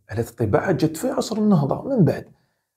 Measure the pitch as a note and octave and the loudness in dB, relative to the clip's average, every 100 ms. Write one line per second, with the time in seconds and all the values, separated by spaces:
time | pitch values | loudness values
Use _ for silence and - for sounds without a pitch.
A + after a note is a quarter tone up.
0 | - G2+ A2+ - A2 D3 - D#3 D#3 D#3 | -12 -6 -6 -4 0 0 0 0 0 -2
1 | B3+ C4 - G#3+ G#3+ F#3 C#3 - - C4+ | -6 -4 -4 -2 2 4 2 -2 -2 2
2 | C#3+ - - _ _ _ _ | 2 2 -8 _ _ _ _